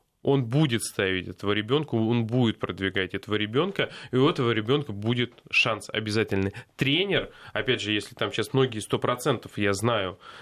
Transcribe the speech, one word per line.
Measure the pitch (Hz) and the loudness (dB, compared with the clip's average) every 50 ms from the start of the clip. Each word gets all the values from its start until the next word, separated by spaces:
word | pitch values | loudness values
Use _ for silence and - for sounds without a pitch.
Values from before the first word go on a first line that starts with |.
| _ _ _ _ _ | _ _ _ _ _
он | - 139 139 123 | 2 2 2 2
будет | 113 127 147 160 139 117 107 - | 2 2 2 4 4 2 0 -2
ставить | - - - 101 95 95 92 87 95 | -4 -2 0 0 2 2 0 -2 -6
этого | 92 - - 101 104 | -10 -4 -2 0 0
ребенка, | 104 107 107 131 156 151 - 127 | 0 0 0 0 0 0 0 0
он | 113 110 110 120 120 113 | 0 2 2 2 2 2
будет | 110 117 127 123 110 101 - | 2 2 4 4 2 2 0
продвигать | - - 90 - 95 95 92 98 92 92 - | -4 -6 -4 -2 -2 -2 0 0 -2 -2 -4
этого | 95 - - 104 | -6 -4 -2 -2
ребенка, | 104 107 104 110 135 170 202 196 - 127 - - - - - | -2 -2 0 0 0 0 0 0 -2 -4 -4 -4 -12 -10 -2
и | - 127 | 2 4
у | 131 160 | 4 4
этого | 175 - 127 117 | 4 2 0 2
ребенка | 113 110 107 110 135 147 143 - | 2 0 0 0 0 0 0 -4
будет | 104 101 104 113 123 123 120 - - - _ - | -8 -4 -2 -2 0 0 -2 -4 -6 -14 _ -2
шанс | - - - 123 110 104 - - | 2 2 2 2 0 -2 -4 -4
обязательный. | - 110 110 107 104 113 107 - 104 98 95 98 - - - - _ | -4 -4 -2 0 0 0 0 2 2 0 0 0 -2 -6 -14 -18 _
Тренер, | - 139 131 143 170 196 202 175 123 - - - - - - - | -2 0 2 2 2 2 2 0 0 -2 -4 -10 -18 -20 -8 -6
опять | 107 - 127 120 104 | -4 0 0 0 0
же, | 95 104 107 | 0 0 0
если | 104 - - - | -2 -2 -6 -6
там | - 113 101 | -4 -4 -2
щас | - - 107 - - | 0 -2 -4 0 2
многие | 131 131 123 110 107 | 2 2 2 0 -6
сто | 98 - - 117 | -4 -4 -2 0
процентов, | - 120 123 127 - 160 123 104 - - - - | 0 -2 -2 0 0 -2 -2 -2 -4 -8 -6 -2
я | 104 101 101 | 0 0 0
знаю, | 95 104 120 117 107 95 92 - - - - - - | 0 0 0 0 0 -2 -4 -6 -8 -14 -20 -20 -20